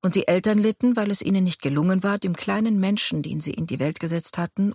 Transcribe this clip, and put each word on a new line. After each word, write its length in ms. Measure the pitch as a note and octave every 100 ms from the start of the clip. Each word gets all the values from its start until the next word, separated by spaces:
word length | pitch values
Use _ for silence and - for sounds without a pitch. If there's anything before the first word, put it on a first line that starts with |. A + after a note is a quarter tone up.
Und 140 | F#3 -
die 120 | -
Eltern 300 | F3+ G#3+ G#3+
litten, 380 | G#3+ G#3+ B3 A#3
weil 160 | G#3
es 100 | G3+
ihnen 220 | - G3
nicht 180 | F#3 -
gelungen 400 | C3+ C#3+ F3 F#3+
war, 160 | G3 G3+
dem 180 | F#3+ E3+
kleinen 440 | - G3 A3+ G#3
Menschen, 440 | F#3+ G#3 - D#3+
den 180 | D3 D#3
sie 120 | D3+
in 140 | - D#3+
die 120 | C3
Welt 200 | C#3+ D#3+
gesetzt 380 | E3+ E3 - -
hatten, 360 | E3+ - G3